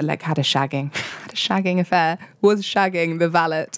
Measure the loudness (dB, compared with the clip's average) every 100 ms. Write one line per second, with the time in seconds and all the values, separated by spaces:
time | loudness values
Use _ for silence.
0 | -4 -4 -2 -2 0 0 0 -2 -4 -6
1 | -10 -12 -12 -6 -2 0 2 0 2 2
2 | 2 -2 -8 2 2 4 0 0 2 2
3 | -2 0 2 2 2 0 -4